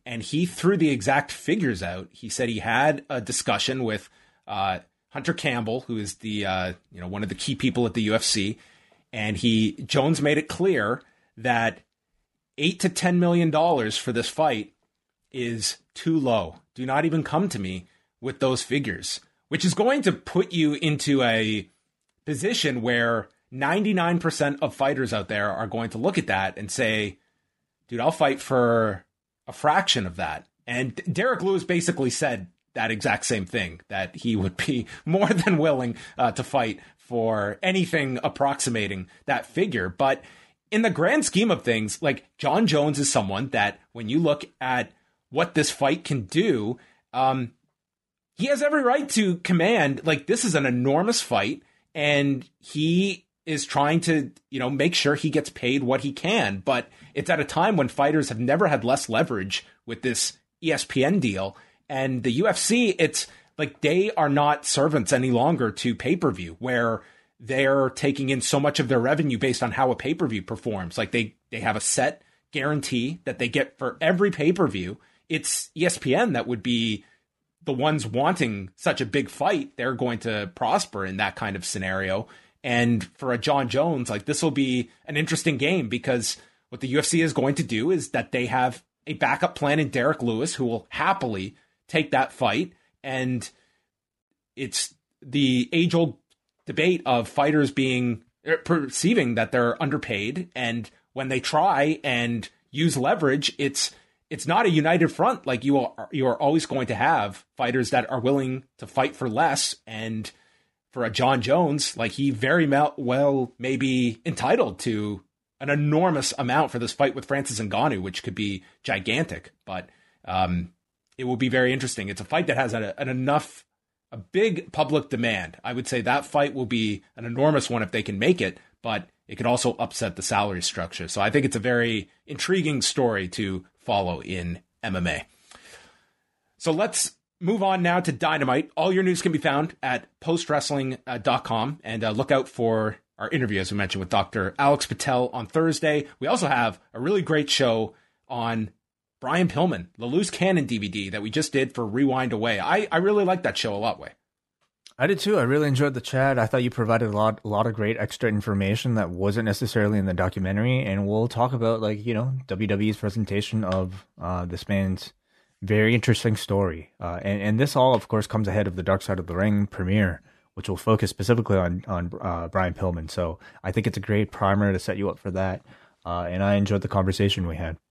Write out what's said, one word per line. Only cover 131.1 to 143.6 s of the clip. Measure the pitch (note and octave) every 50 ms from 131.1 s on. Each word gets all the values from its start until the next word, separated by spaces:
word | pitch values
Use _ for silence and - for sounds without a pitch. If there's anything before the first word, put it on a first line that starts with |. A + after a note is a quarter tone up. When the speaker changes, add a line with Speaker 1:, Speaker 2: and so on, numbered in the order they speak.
| - G#2
Speaker 1:
I | G2 G#2+
think | A2 D3 C3+
it's | C#3 -
a | A2+
very | G2+ B2+ B2 A#2+ A#2+ A#2 A2+ G#2 F2+ - _ _ _
intriguing | - D3 - - - F#3 F#3+ D3 D#3 D3 B2
story | A2 - - D3+ C3 A#2 G#2+ G2 F#2+ F2+
to | - - G#2 G2 F#2+ F2+ - _ _ _
follow | _ - G2+ G2+ F#2+ F2+ F2 D#2
in | - - F#2+ F#2 F2 F2 F2 - - _ _ _
M | - A2 F#2+
M | F#2 F2
A. | E2+ D2+ C#2+ - - _ _ _ - - - - - - - - - _ _ _ _ _ _ _ _ _ _ _ _ _ -
So | - E3
let's | D#3 E3 G#3+ A3+ - - - - - _ _ _ _ -
move | F3 E3+ A3 G#3
on | G3 F#3+ F#3+ F#3 F3
now | F3 F3 F3+
to | F3+ E3
Dynamite. | C3+ A2+ E3+ D#3 D#3 D3+ C#3 C3 B2+ D3 D#3 - _
All | D#3 D#3+ F#3+
your | F#3+ F#3 F#3+
news | F#3 F3+ F3
can | - F#3
be | D#3 D3
found | D3+ D#3 C#3 C#3+ D#3 E3 - _ -
at | C3 B2+ A#2+ - - _ _
postwrestling | - E3 E3 E3+ - - D3 C#3+ - - D3 C#3 C3+ C3 B2+ - _ C3 B2+ A#2+
dot | G#2 C3+ B2 B2 -
com, | - A#2 A2 A2 C3+ D#3 - -
and, | A2 A2 A2+ A2+
uh, | A2
look | G#2+ A#2 C#3 -
out | C#3+ C3+ A#2+ -
for | - - A#2 A2+ A2+ A2 G#2+ G#2+ G#2+ - _ _ _ -
our | G#2 A2
interview, | - D3 B2 G#2 G#2 F#2+